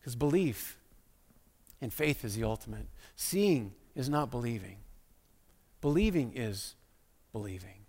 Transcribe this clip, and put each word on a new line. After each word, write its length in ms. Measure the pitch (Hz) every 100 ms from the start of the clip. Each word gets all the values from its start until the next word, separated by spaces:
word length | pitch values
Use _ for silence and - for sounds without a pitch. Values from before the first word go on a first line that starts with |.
'Cause 140 | - 120
belief 600 | 143 165 170 104 - - _ - _ _ _ - _ _ - -
and 120 | 123
faith 320 | - 151 143
is 100 | 117
the 100 | 104
ultimate. 440 | 110 110 - 107 110 - - -
Seeing 580 | - 190 202 151 104 - -
is 140 | - 131
not 220 | 147 135
believing. 480 | 123 120 117 95 98 - - - - _ _ _ _ _ _
Believing 520 | 147 151 214 175 123
is 400 | - 113 98 - - _ _ _ _ _
believing. 540 | 110 101 92 90 95